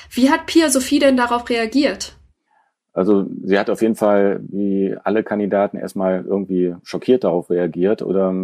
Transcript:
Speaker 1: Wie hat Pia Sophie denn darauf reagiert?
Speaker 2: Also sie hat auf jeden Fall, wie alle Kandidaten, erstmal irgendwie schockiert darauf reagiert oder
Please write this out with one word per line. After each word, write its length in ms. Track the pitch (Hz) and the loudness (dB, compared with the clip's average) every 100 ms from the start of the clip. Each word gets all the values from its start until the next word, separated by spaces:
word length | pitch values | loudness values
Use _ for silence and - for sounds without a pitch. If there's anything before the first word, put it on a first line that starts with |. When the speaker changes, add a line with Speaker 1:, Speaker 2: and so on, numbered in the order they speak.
| - | -10
Speaker 1:
Wie 220 | - 269 | 0 2
hat 140 | 320 330 | 2 2
Pia 240 | 330 311 | 2 4
Sophie 300 | 262 254 285 | 2 0 2
denn 180 | 277 254 | 4 4
darauf 320 | 240 240 233 | 2 0 -2
reagiert? 640 | 233 220 262 277 196 - - _ _ _ _ _ _ _ | -2 0 0 0 -2 -10 -16 _ _ _ _ _ _ _
Speaker 2:
Also 320 | 87 95 101 95 - | -2 2 2 0 -6
sie 160 | 95 98 | -2 0
hat 100 | 110 | 0
auf 120 | 98 | 0
jeden 140 | 113 110 | 0 2
Fall, 440 | 107 143 101 - - | 2 4 2 0 -6
wie 460 | 95 101 98 95 - | -6 -2 -2 -2 -4
alle 200 | - 110 | -2 -2
Kandidaten, 540 | 107 104 101 101 101 101 | -2 -4 -2 0 0 -4
erstmal 460 | 92 101 95 92 90 | -10 -4 -2 -2 -2
irgendwie 500 | 98 95 92 90 85 | -4 -2 -2 -2 -4
schockiert 420 | - 87 - 127 98 | -10 -6 0 2 2
darauf 240 | 85 82 | -2 -2
reagiert 520 | 87 87 80 95 110 | -2 -2 0 -2 -2
oder 300 | - 95 95 92 | -2 -2 0 -2